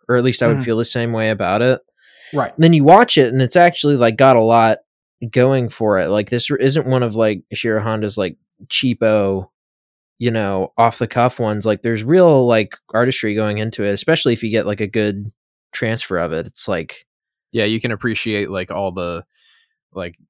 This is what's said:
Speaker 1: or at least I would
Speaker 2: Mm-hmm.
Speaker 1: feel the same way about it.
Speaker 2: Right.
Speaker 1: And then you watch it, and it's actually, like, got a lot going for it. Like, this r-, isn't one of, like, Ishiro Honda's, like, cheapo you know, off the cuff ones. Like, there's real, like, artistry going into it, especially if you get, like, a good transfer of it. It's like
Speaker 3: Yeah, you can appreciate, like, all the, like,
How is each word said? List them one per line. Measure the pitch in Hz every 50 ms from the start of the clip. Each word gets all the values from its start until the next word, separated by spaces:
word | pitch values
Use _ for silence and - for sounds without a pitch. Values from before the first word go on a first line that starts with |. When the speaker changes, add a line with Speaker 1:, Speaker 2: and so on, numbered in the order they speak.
| _
Speaker 1:
or | - 123
at | 123 120
least | 127 123 - 123
I |
would | 156 143
Speaker 2:
Mm-hmm. | 135 127
Speaker 1:
feel | 117 113
the | 113 117
same | - - 123 117 117
way | 117 113 110 110
about | 110 98 101 87 95 110 120
it. | 127 127 - _ _ _ _ _ _ _ _ - - -
Speaker 2:
Right. | 143 123 - -
Speaker 1:
And | - 160
then | 165 170
you | 156 139
watch | 147 175 208 240 233 -
it, | 156 135 117 123
and | 131
it's | 131 120 -
actually, | 180 175 175 170 - - 147 147
like, | 127 120 113 110
got | - 135 135 127
a | 117 110
lot | 113 117 117 113 113 110 - _ _ _ _ _ _ _ - 120 110
going | - 127 123 131 135 131 120 113
for | - - 117 107 101 95
it. | 87 80
Like, | 98 107 104 -
this | 123 120 - -
r-, | 143
isn't | - 131 135 139 160 -
one | 127 131 127
of, | 120 117 104
like, | 113 113 107 107 92 - -
Ishiro | - - - 117 110 110
Honda's, | 104 113 110 107 107 104 -
like, | 107 95 90 - _ _ _ _ _ 104
cheapo | - - - - 127 117 - 117 110 107 107 101 98 98 95 95 - _ _ _ _ _ _ _ _ _ _ _ _ _ - 120
you | 120
know, | 113 113 104 98 98 95 95 - -
off | - 117 117 - -
the | 120
cuff | 113 - 123 120 127 -
ones. | - 120 107 107 104 101
Like, | 113 104 -
there's | - 117 113 107 107
real, | 123 165 185 180 170 151 135 127
like, | 120 117 110 104 - - - _ _ -
artistry | 110 123 127 - - - 107 104
going | 110 110 104 104
into | 104 107 110 - - 104
it, | 101
especially | 101 101 - - - - - 127
if | 120 113
you | - 110
get, | 107 110 -
like, | 98 104 95
a | 107
good | 98 - 113 104 107 98 101 101 104 - _ _ _ _ _ _ _ -
transfer | - 127 110 113 - - - 95
of | 87 82 80
it. | 80 80 82
It's | - - - - -
like | 98 85 82 - - - _ _ _ _ _ _ _ _ _ _
Speaker 3:
Yeah, | - 117 107
you | 107 110 113
can | - 120
appreciate, | 110 98 - 120 110 - - 113 107 104 101 -
like, | 95 92 92 -
all | 85 98 101 95 87
the, | 95 87 87 85 85 - _ _ _ _ _ _ _ _ _ _ _ _ _
like, | - 95 90 87 82 _ _